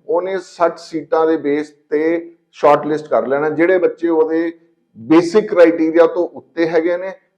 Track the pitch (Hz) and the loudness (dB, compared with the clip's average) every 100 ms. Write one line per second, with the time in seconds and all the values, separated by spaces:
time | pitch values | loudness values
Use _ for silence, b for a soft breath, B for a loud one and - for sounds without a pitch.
0 | - 170 185 190 - - 170 165 - 160 | -6 -4 -4 -8 -8 -4 -4 -4 -12 -12
1 | 147 160 160 156 143 147 147 _ - 151 | -4 0 0 0 -2 -4 -6 _ -6 -2
2 | 160 170 170 - _ - 147 147 147 151 | -2 -4 -8 -20 _ 0 2 2 0 -6
3 | 151 120 120 139 151 151 175 185 160 - | -2 -2 0 -2 -2 0 0 2 0 -2
4 | 170 160 160 160 170 170 _ _ _ 107 | -2 0 0 -2 -4 -8 _ _ _ -10
5 | 113 165 170 214 165 175 165 165 160 165 | 2 2 4 0 0 4 4 4 0 4
6 | 165 180 165 127 - 160 160 165 170 175 | 2 2 -6 -8 -12 -4 0 0 0 -4
7 | 190 - _ | -8 -14 _